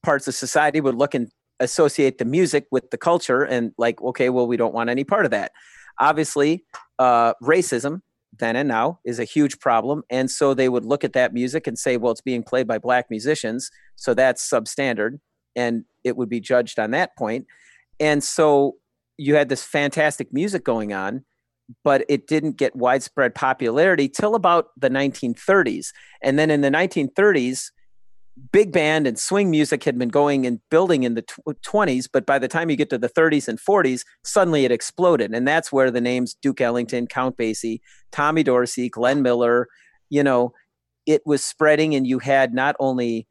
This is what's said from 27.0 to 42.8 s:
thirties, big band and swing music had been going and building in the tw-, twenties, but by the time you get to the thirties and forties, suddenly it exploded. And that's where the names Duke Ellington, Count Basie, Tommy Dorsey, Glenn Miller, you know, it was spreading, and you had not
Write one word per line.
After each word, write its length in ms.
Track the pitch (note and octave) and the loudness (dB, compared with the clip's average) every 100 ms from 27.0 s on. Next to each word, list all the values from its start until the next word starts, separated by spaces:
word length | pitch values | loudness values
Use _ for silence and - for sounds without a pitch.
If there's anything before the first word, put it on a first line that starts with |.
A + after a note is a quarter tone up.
| C3+ | -4
thirties, 640 | - G#3 E3+ B2 B2+ - _ - - - - - - C3+ | 2 2 4 0 -4 -10 _ -20 -20 -20 -20 -20 -20 0
big 220 | G3 G#3 | 2 4
band 340 | E3+ D3+ D#3 C#3 | 2 2 2 0
and 100 | A2+ | -2
swing 320 | - G3 G3 | -2 0 2
music 360 | D#3 D3 D3 | 2 2 0
had 120 | - B2 | -2 -2
been 120 | B2 | 0
going 360 | C#3+ C#3+ C#3 | 2 2 2
and 140 | B2+ A#2 _ | 0 -4 _
building 360 | D#3+ F#3 D3+ | 2 4 2
in 100 | B2+ | 2
the 80 | A2+ | -2
tw-, 400 | - - - C#3+ | -6 -12 -10 -10
twenties, 460 | - G#3 G3 B2+ B2+ | -4 0 2 0 0
but 180 | C3+ - | -2 0
by 140 | C#3 | 0
the 80 | B2 | 0
time 200 | E3+ E3 | -2 -2
you 60 | |
get 160 | C#3 D3 | -2 -2
to 80 | B2+ | -2
the 100 | - | -2
thirties 380 | - D#3+ D3+ B2+ | 2 2 2 -2
and 140 | A2+ | -6
forties, 440 | - G3 C3+ B2+ - _ | 0 2 2 -2 -8 _
suddenly 400 | - G#3 F3+ D3+ | -2 2 2 2
it 80 | C3+ | 2
exploded. 600 | A#2 - - F3+ D#3 G#2 | 0 -4 0 2 2 0
And 140 | A2 C3 | -2 0
that's 240 | D#3+ D#3+ | 0 0
where 220 | C3+ C3 | 2 2
the 80 | A#2+ | 2
names 340 | A#2+ B2 B2 | -2 -2 -4
Duke 260 | - C#3 - | -4 -4 0
Ellington, 460 | B2 A#2+ A#2+ B2 A#2+ | 0 0 -4 -6 -6
Count 300 | - B2+ B2+ | -4 -4 -2
Basie, 440 | A2+ A2 A#2 A2+ _ _ - | -4 -4 -6 -8 _ _ -14
Tommy 320 | - D3 D#3+ | -2 0 2
Dorsey, 460 | C#3 B2 B2 - B2 | 2 2 0 -4 -6
Glenn 340 | A2 B2 C#3+ | 0 0 2
Miller, 460 | B2+ A#2+ A#2+ A#2+ A#2+ _ _ _ _ | 2 2 2 2 0 _ _ _ _
you 140 | C#3+ | 0
know, 280 | C#3 B2 B2 _ _ _ _ _ - | 2 2 0 _ _ _ _ _ 0
it 160 | D3+ | 0
was 200 | - C#3+ | 2 -2
spreading, 500 | - - D3+ D3+ D#3 | -2 0 2 4 2
and 100 | C#3+ | 0
you 140 | C3 C3 | 0 -2
had 340 | B2+ C3+ C3 | 2 2 2
not 220 | B2 C3+ C#3+ | 0 -2 0